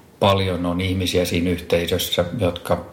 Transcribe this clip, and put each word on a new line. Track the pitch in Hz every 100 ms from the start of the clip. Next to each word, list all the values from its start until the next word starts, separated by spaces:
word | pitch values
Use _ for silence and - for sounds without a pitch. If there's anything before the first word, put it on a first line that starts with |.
| - -
paljon | 104 98 95 87 87
on | 87
ihmisiä | 95 92 87 90
siinä | 87 87 87
yhteisössä, | 85 - 85 85 90 - - - -
jotka | 87 - - 85 -